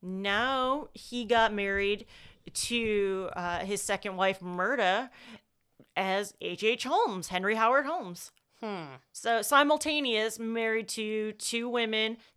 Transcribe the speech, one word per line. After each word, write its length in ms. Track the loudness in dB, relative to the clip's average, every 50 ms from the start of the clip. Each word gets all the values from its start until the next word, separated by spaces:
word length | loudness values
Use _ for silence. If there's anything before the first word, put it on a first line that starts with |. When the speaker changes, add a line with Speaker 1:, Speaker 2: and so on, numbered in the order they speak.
Speaker 1:
Now 880 | -10 -8 -6 -4 -2 0 0 2 2 0 0 0 0 0 0 -2 -4 -8 -14
he 320 | -18 -14 -8 -6 -6 0
got 260 | 2 4 4 4 4
married 540 | 2 0 0 0 0 0 0 0 0 -2 -6 -12 -20 -20 -20 -20 -20 _ _ -10 -6
to, 720 | -6 -2 -2 0 0 2 2 2 2 2 2 0 -2 -4 -6 -6
uh, 220 | -4 -4 -2 -2 -4
his 240 | -2 -4 -4 -4
second 340 | -2 -2 -2 -2 -4 -4 -2
wife, 240 | 0 2 2 2 0
Myrta, 720 | -4 -6 -2 -2 0 0 2 2 4 4 4 2 0 -4 -10 -18 -20 -20 -20 -20 _ _ _ _ _ _ _ -20 -20 _ _
as 360 | -2 0 0 0 0 -2 -4 -8 _
H 220 | -8 -8 -6 0 0
H 200 | 0 0 0 0
Holmes, 440 | 0 2 2 2 2 0 -4 -4 -4
Henry 280 | -4 -2 0 0 2
Howard 280 | 4 4 4 4 4 2
Holmes. 460 | 0 -2 -6 -6 -8 -12 -14 -16 -18 -20 _ _ _ _ _
Speaker 2:
Hmm. 220 | -8 -8 -6 -8 -8 -10 -12 -16 -20 _
Speaker 1:
So 280 | -16 -4 0 0 2 2
simultaneous, 1000 | 4 6 6 6 8 6 4 2 2 0 0 0 0 0 0 0 0 0 -2 -4
married 480 | -6 -4 -2 -2 0 0 0 0 -2 -4
to 420 | -4 -4 -4 -2 -2 -2 -4 -4
two 340 | -6 -6 -6 -4 -4 -2 -2
women 520 | -2 0 0 0 0 0 0 0 0 -2 -6 -12 _ _